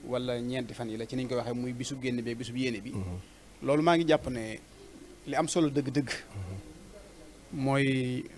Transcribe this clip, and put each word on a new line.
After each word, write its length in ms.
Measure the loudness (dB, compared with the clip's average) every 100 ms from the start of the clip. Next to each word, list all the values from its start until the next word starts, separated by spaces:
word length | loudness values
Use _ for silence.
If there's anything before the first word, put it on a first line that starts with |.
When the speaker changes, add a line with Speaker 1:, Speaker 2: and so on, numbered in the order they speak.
| -2
Speaker 1:
wala 320 | -2 0 -2
ñeenti 360 | -2 -4 -4
fan 120 | -6 -6
yi 80 | -4
la, 80 | -4
ci 100 | -2
niñ 100 | 0
koy 100 | 0
waxee 160 | 0
muy 180 | -2 -2
bisub 260 | -4 -6 -2
génn 180 | -2 0
bi, 140 | -2
bisub 200 | -4 -4 0
yéene 220 | 0 0
bi. 80 | -4
Speaker 2:
Mhm. 280 | -4 -4 -6 -10 -18 -20 -6
Speaker 1:
Loolu 200 | 2 6
maa 140 | 6 6
ngi 80 | 6
jàpp 220 | 4 4
ne 300 | -4 -4 -8 -12 -20 -20 -18 -20 -16 -2
li 80 |
am 140 | 0 2
solo 220 | 4 4
dëgg-dëgg 400 | 4 2 0 0
Speaker 2:
Mhm. 1500 | -4 -8 -10 -8 -10 -12 -18 -18 -18 -20 -20 -20 -20 -10 -2
Speaker 1:
mooy 600 | 2 4 4 4 2 -2 -4